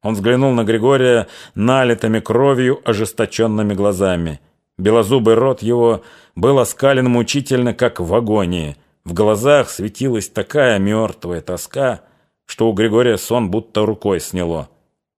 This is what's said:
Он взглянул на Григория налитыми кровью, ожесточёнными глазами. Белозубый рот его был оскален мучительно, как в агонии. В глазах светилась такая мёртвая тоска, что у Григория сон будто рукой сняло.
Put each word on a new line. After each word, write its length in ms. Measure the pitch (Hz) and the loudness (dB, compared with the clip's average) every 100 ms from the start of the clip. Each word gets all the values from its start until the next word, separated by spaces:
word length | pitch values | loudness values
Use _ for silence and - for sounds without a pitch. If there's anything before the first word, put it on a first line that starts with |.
| 104 | -4
Он 80 | |
взглянул 380 | 107 101 127 135 | -2 2 2 2
на 100 | 120 | 0
Григория 640 | 107 113 120 139 127 120 104 - - - | 0 0 2 2 4 2 0 -12 -16 -4
налитыми 640 | 110 131 127 117 113 110 | 0 2 2 0 0 -2
кровью, 600 | - 113 139 131 127 123 | 0 0 2 2 0 -2
ожесточёнными 920 | - 104 107 - 107 - 117 107 107 | -2 -2 -2 -4 -6 -2 -2 0 -2
глазами. 680 | 98 101 95 95 87 85 73 _ _ _ _ | 0 0 0 0 0 -4 -8 _ _ _ _
Белозубый 560 | 95 117 104 131 110 | 2 2 4 2 4
рот 280 | 113 131 127 | 4 2 0
его 400 | 110 120 117 107 - - _ - | 0 2 2 0 -6 -20 _ -2
был 240 | 113 139 | 2 2
оскален 500 | 117 - 135 135 127 | 0 0 2 2 2
мучительно, 640 | 120 113 143 135 131 123 | 0 0 -4 -2 0 0
как 240 | 110 123 - | 0 -2 -2
в 160 | 87 | -2
агонии. 640 | 101 117 107 90 90 76 73 _ _ | -2 0 0 0 -2 -6 -10 _ _
В 80 | - | -12
глазах 560 | 85 107 107 127 147 123 | 0 2 2 4 2 2
светилась 600 | - 101 - 131 117 95 | -6 -10 -4 -4 -2 -4
такая 500 | - 95 147 131 104 | -8 -4 0 2 2
мёртвая 600 | 98 110 110 - 87 85 | 0 0 -2 -6 -8 -8
тоска, 640 | - 82 - - 135 107 _ _ _ _ | -8 -10 -8 -4 -2 -4 _ _ _ _
что 260 | _ - 113 | _ -2 0
у 20 | |
Григория 460 | 98 113 110 123 104 | 2 2 2 2 0
сон 320 | - 120 104 | -2 -2 -2
будто 340 | 101 - - | -4 -4 -2
рукой 360 | 107 107 104 92 | -2 -2 -2 -2
сняло. 480 | - 90 85 82 73 _ _ _ _ | -4 -6 -4 -6 -10 _ _ _ _